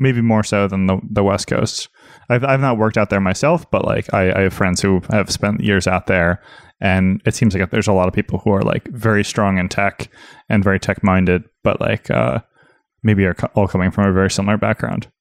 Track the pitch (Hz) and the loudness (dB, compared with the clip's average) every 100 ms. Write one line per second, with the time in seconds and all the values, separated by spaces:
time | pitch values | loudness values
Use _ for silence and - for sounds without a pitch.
0 | 131 120 117 110 104 104 98 95 95 92 | -2 0 2 2 2 0 0 0 0 0
1 | - 107 98 101 - 104 - - - _ | -2 0 2 0 -2 -2 -2 -4 -12 _
2 | - - - 120 135 135 135 113 110 110 | -20 -14 -4 -2 0 0 2 2 0 0
3 | 104 101 95 95 143 170 - 98 - 107 | 0 0 0 0 0 0 -2 -2 0 -2
4 | - 101 92 95 95 - 95 90 98 92 | -2 0 2 2 0 0 -2 0 0 0
5 | - 107 92 - 104 107 107 98 92 92 | 0 -2 -2 -2 -4 -2 0 0 0 -2
6 | - 92 85 90 - - - - 98 92 | 0 0 2 -2 -6 -20 -20 -4 0 2
7 | 92 98 - - 113 92 92 113 107 95 | 2 0 -2 0 0 0 -2 -2 0 2
8 | 90 107 - - 110 98 - - - 127 | 2 -2 -4 -4 0 0 0 -2 -6 -4
9 | 110 104 98 - 101 95 90 - 101 - | 0 0 0 0 0 0 -2 -2 -2 -4
10 | - - - - - 110 98 95 - 95 | -14 -16 -20 -16 -2 0 2 0 -2 -2
11 | 101 92 90 90 - _ 104 - - 107 | 2 2 2 0 -2 _ -2 -2 -2 -4
12 | - - 117 127 - _ _ _ _ _ | -2 -2 0 -2 -8 _ _ _ _ _
13 | 110 101 95 87 - - 98 95 92 - | 0 2 2 0 -4 0 0 0 -2 0
14 | 98 92 98 - 98 107 107 110 - - | 2 2 0 0 -2 -2 -2 -4 -4 -6
15 | - _ | -10 _